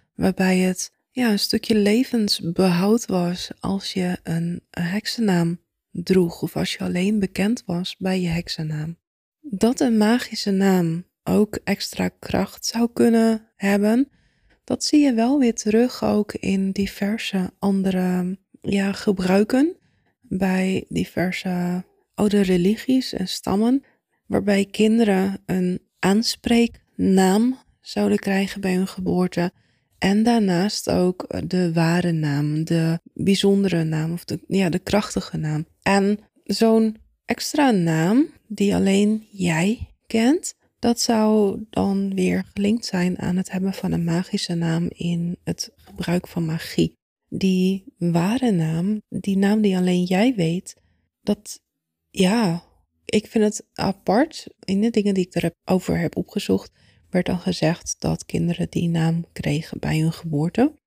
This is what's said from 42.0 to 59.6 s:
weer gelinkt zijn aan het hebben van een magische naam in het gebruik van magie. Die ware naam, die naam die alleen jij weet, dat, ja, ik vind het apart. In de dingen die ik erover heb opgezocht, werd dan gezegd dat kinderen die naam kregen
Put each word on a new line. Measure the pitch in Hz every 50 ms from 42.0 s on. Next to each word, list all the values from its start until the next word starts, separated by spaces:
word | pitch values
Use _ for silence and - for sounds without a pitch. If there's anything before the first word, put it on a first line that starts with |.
| 196 196 190
weer | 190 185 180 175 190 190 - -
gelinkt | 202 202 202 220 233 -
zijn | - - 185 175 180 185 -
aan | - 190 180
het | 185 185 -
hebben | - 185 185 196 190
van | - - 180 165
een | 170 170
magische | 170 165 170 185 - - 202 - - 175
naam | 170 165 165 165 165 170 -
in | - - - 175 175 170 170 175 175 - _
het | - - - - - -
gebruik | _ _ - - - 175 - 170 180 - -
van | - 175 170
magie. | 160 160 165 - - - - 160 160 - _ _ _ _ _ _ _
Die | - - - 190 185 185 185 185 196 196 - - - _
ware | 170 175 165 170 170 190 226 262 - 240
naam, | 202 175 160 156 160 165 175 196 214 214 - _
die | - 190 185 202 196
naam | 196 196 196 214 220
die | 214 202 185
alleen | 185 180 180 180 180 180
jij | 180 185 180 214 254 262
weet, | 214 165 160 165 185 - - - _ _ _ _ _ _ _ _ _ _
dat, | - 208 - - - - - _ _ _ _ _ _ _ _ _ _
ja, | - - 190 180 208 240 226 180 165 175 - _ _ _ _ _ _ _ _
ik | - - 214 214
vind | - - 226 208
het | 214 208 - - _ _
apart. | - 156 190 190 - _ - 180 220 285 320 - - - - - _ -
In | - 196 196
de | 214 233
dingen | 233 220 202 202 196
die | 190 180 -
ik | - 170 - 170 - _ _
erover | - 185 185 - - 165 165
heb | 170 - -
opgezocht, | - 180 - - 208 - - 190 196 - - _ _ _ _ _ _ _ _
werd | - 180 175
dan | - 185 175
gezegd | - 190 175 - - 156 170 - - - - -
dat | - - 160 - -
kinderen | - - 165 165 170 175 - 175 165
die | - 170 175 170
naam | 165 165 160 165 165 170 165 - -
kregen | - - 151 147 147